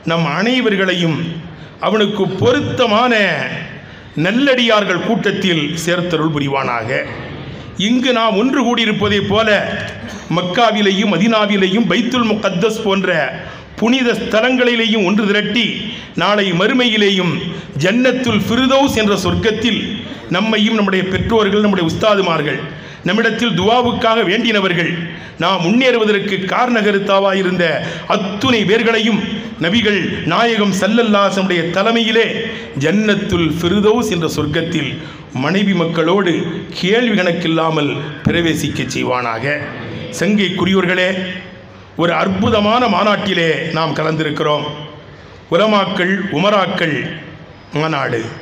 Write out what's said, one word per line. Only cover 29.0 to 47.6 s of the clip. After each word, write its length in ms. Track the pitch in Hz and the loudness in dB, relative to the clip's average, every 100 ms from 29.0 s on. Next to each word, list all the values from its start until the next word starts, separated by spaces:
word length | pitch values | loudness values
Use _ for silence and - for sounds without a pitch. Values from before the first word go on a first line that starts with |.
| 226 190 - - - - | 2 0 -2 -6 -10 -4
நபிகள் 640 | 160 233 208 196 135 120 - | 0 2 2 0 -2 -4 -2
நாயகம் 480 | 175 233 220 202 | 2 2 2 0
ஸல்லல்லாஹு 420 | 185 208 233 233 202 | 0 2 2 4 4
அலைஹி 160 | 196 | 2
வஸல்லம் 400 | 190 185 175 165 | 2 0 0 0
தலைமையிலே 760 | 180 220 233 220 220 208 - - - - - | 0 2 2 2 2 2 -2 -6 -8 -10 -2
ஜன்னத்துல் 720 | 151 202 214 202 - 175 160 156 | 0 2 2 0 0 0 0 0
ஃபிர்தௌஸ் 500 | 175 208 208 240 220 | 0 2 4 2 0
என்ற 180 | 175 156 - | -2 -2 -2
சொர்க்கத்தில் 640 | 147 160 165 156 135 - - - - | -2 -2 -2 -2 -4 -8 -12 -16 -10
மனைவி 400 | 127 143 196 196 | -4 0 2 2
மக்களோடு 880 | 175 165 165 160 196 180 160 - - - - | 2 0 0 2 2 2 0 -2 -6 -10 -4
கேள்வி 420 | 180 226 240 202 | 0 2 2 2
கணக்கில்லாமல் 760 | 180 170 165 160 160 156 143 117 - - | 0 0 0 0 0 0 -2 -4 -8 -4
பிரவேசிக்க 640 | - 165 165 151 - - 123 | -2 0 0 0 -2 -4 -4
செய்வானாக. 680 | 127 123 123 120 113 139 147 147 - - - - - | -4 -2 -2 -2 -4 -2 -4 -6 -10 -10 -10 -10 -2
சங்கைக்குரியோர்களே, 1080 | 180 202 185 185 175 190 180 185 185 185 190 - - - - - - - | 0 2 0 0 2 2 2 2 0 0 -6 -10 -14 -18 -20 -20 -14 -2
ஒரு 180 | 175 | 0
அற்புதமான 760 | 160 190 185 226 214 208 240 240 | 2 0 0 2 2 2 2 2
மாநாட்டிலே 680 | 175 208 196 202 175 165 143 165 | 2 2 2 0 0 0 0 -2
நாம் 240 | 156 160 151 | -2 -2 -2
கலந்திருக்கிறோம். 680 | 156 156 156 147 151 147 147 - - - - - - - - | -2 -2 -2 -2 0 0 -2 -10 -14 -16 -20 -20 -20 -20 -2
உலமாக்கள், 680 | 170 214 208 190 180 180 190 190 | 2 4 2 0 0 0 -2 -2
உமராக்கள் 880 | 143 196 208 185 - 165 127 151 - - - - - | 0 2 2 0 -2 -2 -2 -6 -10 -16 -18 -20 -20